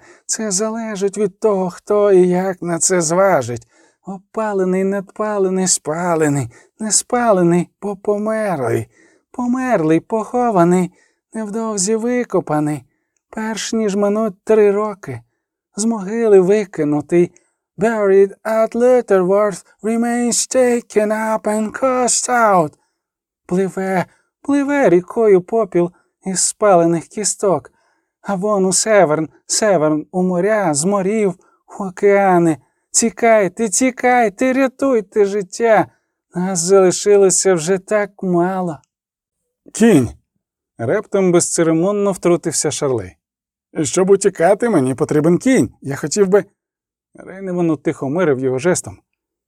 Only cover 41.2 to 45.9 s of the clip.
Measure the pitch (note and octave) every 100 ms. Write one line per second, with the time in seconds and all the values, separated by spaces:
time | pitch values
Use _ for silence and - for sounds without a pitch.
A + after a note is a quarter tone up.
41.2 | F#3 E3+ - - E3 D#3+ F#3 G#3 G3+ F#3
42.2 | F3 E3+ E3 - D3+ - C#3+ A#2+ F#2 -
43.2 | _ _ _ _ _ - D3+ F3 F#3+ G3
44.2 | G3+ - E3 G3+ A#3+ F3+ B2+ B2+ D3+ D3+
45.2 | D#3 F3 C4 B3+ B2+ - C3+